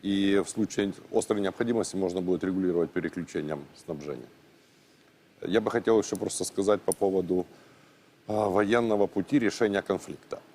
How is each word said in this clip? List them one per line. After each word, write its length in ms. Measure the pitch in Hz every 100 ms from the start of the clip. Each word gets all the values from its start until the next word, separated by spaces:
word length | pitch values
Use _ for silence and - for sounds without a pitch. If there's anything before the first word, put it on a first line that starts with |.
И 380 | 98 98 98 98 87
в 40 |
случае 440 | - 107 - 101 90 -
острой 280 | 110 - 107
необходимости 560 | 98 - 120 117 - 95
можно 260 | 92 92
будет 220 | 90 90
регулировать 480 | 92 92 92 85 82
переключением 760 | 90 82 - 82 85 76 73 71 - -
снабжения. 420 | 76 73 64 60 - _ _ _ _ _ _ _ _ _ _
Я 200 | - 104
бы 100 | 110
хотел 260 | 120 117 110
еще 200 | - -
просто 260 | 101 -
сказать 380 | 90 - 98 104
по 100 | -
поводу, 540 | - 101 95 87 92 90 - - - - _ _ _ -
а, 220 | 107 104
военного 580 | 95 101 117 113 104 98
пути 320 | 104 90 143
решения 420 | 110 - 110 101
конфликта. 580 | - 92 - 71 - - -